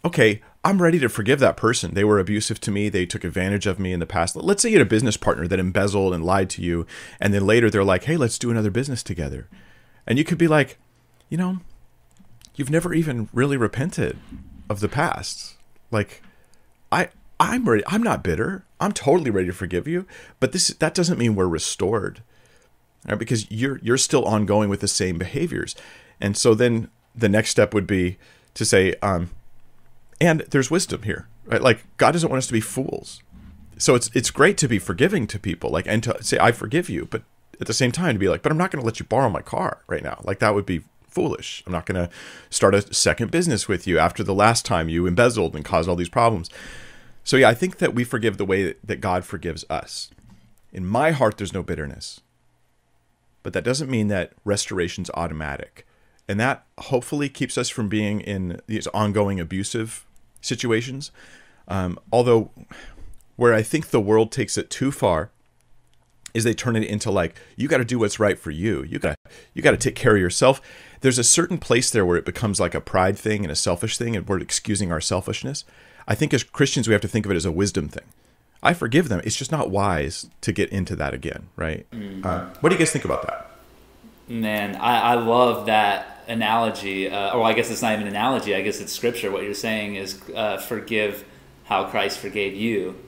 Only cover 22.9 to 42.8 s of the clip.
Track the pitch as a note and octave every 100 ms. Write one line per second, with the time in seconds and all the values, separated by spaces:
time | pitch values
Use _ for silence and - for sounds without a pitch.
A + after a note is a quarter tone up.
22.9 | _ - G#2+ A2+ A#2 G#2 A2 C3+ C3+ G#2
23.9 | C3 - C#3+ A2 G#2+ G2+ G#2 G#2 G2 G2+
24.9 | - F#2 E2+ F2 C#3+ E3+ - - - -
25.9 | - - _ G2+ G2 B2 A2 B2 A2+ A2+
26.9 | _ _ - A2+ G#2 A2 - G#2 G#2+ F2+
27.9 | G2 F2+ F2+ - _ _ - A2 G2 F#2+
28.9 | - G2+ F2+ F2 - - - - - -
29.9 | - - - E3+ D#3+ - C#3+ B2+ E3+ -
30.9 | - G#2 D#2 - - - - C3 A#2 -
31.9 | - B2 E3 D#3+ B2+ B2+ A#2 - - C3
32.9 | - - - _ - - - - - -
33.9 | B2 - C3+ - - E3+ G3+ C#3 G#2+ -
34.9 | F2 D3+ G3 A2 G2 G2+ F2 A#1 D2+ F#2+
35.9 | A2 A#2+ - - - G#2 A#2 G#2 C#3+ -
36.9 | E2 - - - _ _ - - A2+ B2+
37.9 | C#3 F3 A2 F#2+ D#2 D3 D#3 F#3 D3+ A2+
38.9 | - - A2+ C3 E2 - - F#3 - -
39.9 | D#2 D2 - - G2 A2 G#2 G2+ E2+ -
40.9 | _ _ - D3+ - - - - F2 -
41.9 | F#2 F2 - - - - - G2+ G2